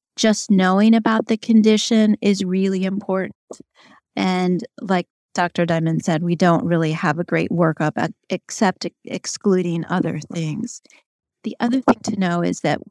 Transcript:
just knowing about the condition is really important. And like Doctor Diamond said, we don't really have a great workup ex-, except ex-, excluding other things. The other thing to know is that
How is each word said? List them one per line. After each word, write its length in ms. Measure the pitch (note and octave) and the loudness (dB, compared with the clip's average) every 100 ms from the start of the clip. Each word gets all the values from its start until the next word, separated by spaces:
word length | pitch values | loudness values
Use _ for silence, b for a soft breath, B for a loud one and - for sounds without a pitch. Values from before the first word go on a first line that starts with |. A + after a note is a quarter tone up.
| _ - | _ 0
just 340 | A3 G#3 - | 0 2 2
knowing 440 | G3 F#3 F#3+ A3 | 2 4 4 4
about 320 | A3+ A3+ A3 A3 | 4 4 0 0
the 100 | A3 | -2
condition 800 | - A3 G#3+ G#3+ - A3 G#3+ G#3 | 2 4 6 4 2 2 4 2
is 240 | G3+ G3 | 0 0
really 400 | F#3+ F#3 G3 F#3+ | 0 0 0 0
important. 500 | F#3+ G3 - F#3+ F#3 - - - - b b b _ - | -2 -4 -4 -4 -4 -10 -20 -20 -20 b b b _ -4
And 480 | F#3+ F#3 F3+ F3 - - | -2 0 0 -2 -4 -10
like 280 | G3+ F#3 - _ _ | -2 -2 -4 _ _
Doctor 320 | - F3 - E3+ | -4 -2 0 0
Diamond 380 | E3 D#3+ D#3+ | 0 0 0
said, 180 | - D#3 | 0 -2
we 140 | F3 E3+ | 0 2
don't 280 | F3+ E3+ | 4 4
really 280 | E3+ E3+ D#3+ | 2 0 0
have 260 | D#3+ F3 D3+ | -2 -2 -2
a 60 | |
great 260 | F3 E3 E3+ | -2 -2 -2
workup 440 | E3+ E3 D#3 D3+ - | 0 0 0 -2 -2
ex-, 180 | D#3+ - - | -4 -6 -8
except 560 | F#3 - - G3 - F3+ | -8 -8 -2 -2 -2 -8
ex-, 80 | - | -12
excluding 800 | - - - - G#3 F#3 F3 E3+ - | -12 -12 -10 -4 0 2 0 -4 -2
other 340 | F3+ D#3+ D#3+ D#3 | -2 -2 -4 -8
things. 480 | E3+ D#3 D3+ B3 - _ b b _ _ _ | -6 -6 -6 -8 -12 _ b b _ _ _
The 140 | A3 - | -12 -4
other 220 | A#3+ C4 | -2 0
thing 180 | B3+ - | 0 0
to 120 | - G3 | -2 -2
know 260 | F#3 F3 | 0 0
is 180 | F3 F3+ | -2 -2
that 180 | D#3 - - | -2 -4 -6